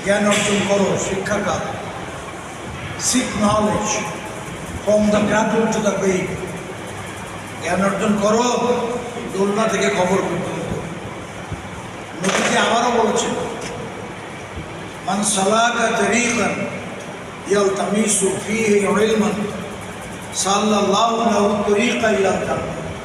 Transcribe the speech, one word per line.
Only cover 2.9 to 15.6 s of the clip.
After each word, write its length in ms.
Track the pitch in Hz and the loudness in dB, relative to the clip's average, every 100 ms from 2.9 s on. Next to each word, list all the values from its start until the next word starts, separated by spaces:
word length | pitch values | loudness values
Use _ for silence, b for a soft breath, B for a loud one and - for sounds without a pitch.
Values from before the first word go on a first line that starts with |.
| - | -6
Seek 460 | - 254 - 196 208 | 0 0 0 0 2
knowledge 460 | 214 208 170 - 214 - - - - - - - - - | 4 2 0 0 -2 -4 -8 -8 -10 -10 -10 -8 -6 2
from 220 | 214 208 | 4 6
the 100 | 202 | 4
cradle 540 | 208 208 220 226 226 | 4 2 4 2 2
to 120 | 220 202 | 2 0
the 180 | 190 | 2
grave। 240 | 196 185 - - - - - - - - - - - - - - | 2 0 0 -4 -6 -8 -10 -10 -10 -10 -10 -10 -10 -12 -12 -8
জ্ঞান 200 | 165 185 | -2 0
অর্জন 340 | 196 196 220 208 | 2 2 2 4
করো, 220 | 202 226 240 226 - - - - - - - | 4 4 4 2 2 2 0 -4 -6 -8 -6
দোলনা 340 | 185 202 208 220 | 0 0 2 2
থেকে 220 | 185 190 | 2 0
কবর 160 | 180 180 | 2 2
পর্যন্ত। 540 | 190 170 170 165 165 160 - - - - - - - - - - - - - - - 185 | 2 2 -2 -4 -4 -4 -6 -6 -10 -10 -12 -12 -12 -10 -10 -10 -10 -12 -12 -12 -4 0
নবীজি 320 | 214 214 233 | 0 2 2
আবারও 460 | - 226 240 233 | 2 2 2 2
বলেছেন, 260 | 214 - - - - - - - - - - - - - - - - - - - - | 2 2 0 -2 -4 -6 -8 -8 -10 -10 -10 -12 -12 -12 -12 -12 -10 -10 -12 -10 -4
"মান 180 | 202 | 0
সালাকা 760 | 208 190 190 220 | 0 2 4 4